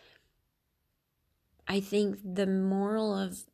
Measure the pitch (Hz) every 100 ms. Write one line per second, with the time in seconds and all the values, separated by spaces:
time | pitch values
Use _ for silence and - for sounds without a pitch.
0 | - - _ _ _ _ _ _ _ _
1 | _ _ _ _ _ _ - 196 196 202
2 | 202 196 196 185 190 190 190 196 202 220
3 | 220 196 190 185 -